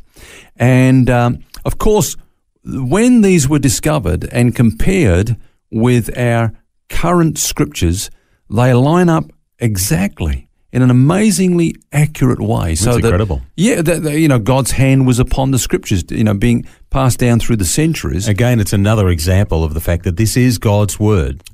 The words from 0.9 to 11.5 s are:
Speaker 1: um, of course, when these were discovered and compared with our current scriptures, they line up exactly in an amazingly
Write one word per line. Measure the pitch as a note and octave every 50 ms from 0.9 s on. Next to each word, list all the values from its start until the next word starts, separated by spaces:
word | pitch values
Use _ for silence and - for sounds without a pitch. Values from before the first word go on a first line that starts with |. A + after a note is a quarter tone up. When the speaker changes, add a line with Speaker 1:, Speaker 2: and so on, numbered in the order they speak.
| C3 C3 B2 B2+
Speaker 1:
um, | B2 A#2+ A#2+ A#2+ - - - - - - -
of | - - -
course, | - G#3+ G#3+ G#3 C3+ - - - - _ _ _ _ _ _ _ _
when | A#2+ A#2 C3+ C3 B2 F3 G#3 A#3 B3+ B3+ A#3
these | G3+ F#3+ F3+ E3 B2+ C#3
were | D#3 C#3+
discovered | C#3+ C3 - - - D#3 D#3 D3 F#2+ E2+ D#2+ D#2+ A2 -
and | - A#2+ B2 A#2+ -
compared | - B2 A2 - - - F#3+ F#3+ F#3 D3 G2 E2+ F2+ G#2+ A#2+ A2+ - - - _ _ _ _
with | A2 A2 A#2 B2 B2 A#2+ G#2+ - -
our | B2+ B2 A#2+ A#2 A#2 A2+ A2 - - _ _ _ _ _ -
current | - - - E3+ F3+ F3 E3 D#3 - -
scriptures, | - - - - D3 - - - F2+ E2 E2+ G2 - - - - _ _ _ _ _ -
they | - A2+ B2 C3 B2
line | A#2+ C3 D3 E3 F3+ F3+ E3+
up | D#3+ D#3+ D3+ - _ _ _ _ _ _
exactly | A#2+ A2+ G2+ F#2 F#2+ - D#3 F3 G3 G3+ - - F2 D2+ C2+ C2+ - _ _ _ _ _
in | - B2
an | B2+ B2+
amazingly | B2 B2+ C3 D3+ F3+ G3 G#3+ A3 F3 E3+ F#3 F3+